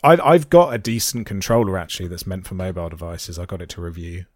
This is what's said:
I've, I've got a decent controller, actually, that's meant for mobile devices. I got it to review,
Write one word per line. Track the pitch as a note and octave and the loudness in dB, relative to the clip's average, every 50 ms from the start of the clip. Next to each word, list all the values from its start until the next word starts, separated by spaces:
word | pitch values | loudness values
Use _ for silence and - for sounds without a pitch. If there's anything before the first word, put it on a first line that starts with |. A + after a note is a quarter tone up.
| - | 4
I've, | C#3+ E3 F3 | 6 6 6
I've | - C#3 E3 F3 D3 - | 6 6 6 6 6 6
got | - E3+ F3 D3+ A#2+ | 6 6 6 6 2
a | A2+ | -4
decent | G2 A#2 A2+ A#2 - - - A#2 A2 | -4 -2 -2 -2 -2 -4 -4 -6 -6
controller, | - G#2 G2 F#2 - A2+ A#2 A#2 G2 F#2+ F#2 | -6 -6 -6 -2 2 2 2 2 2 0 -4
actually, | F2 - - - F#2 F2 | -6 -6 -8 -8 -8 -8
that's | F2 E2+ - | -8 -8 -8
meant | G2 F#2 F#2 F#2 | -8 -8 -8 -8
for | - F#2+ | -8 -8
mobile | F#2 F#2 F#2 F2+ F2 E2+ E2 | -6 -6 -6 -6 -6 -8 -8
devices. | D#2+ D#2+ F2 E2+ E2+ D#2+ - - E2+ E2 | -8 -10 -10 -10 -10 -10 -12 -12 -10 -10
I | F2 | -10
got | F2 G2 F2 F2 | -10 -10 -10 -12
it | E2+ | -12
to | - - | -12 -10
review, | F2 E2+ E2 E2+ E2+ E2+ E2+ F2 F2+ - _ | -10 -10 -10 -10 -12 -10 -10 -12 -14 -14 _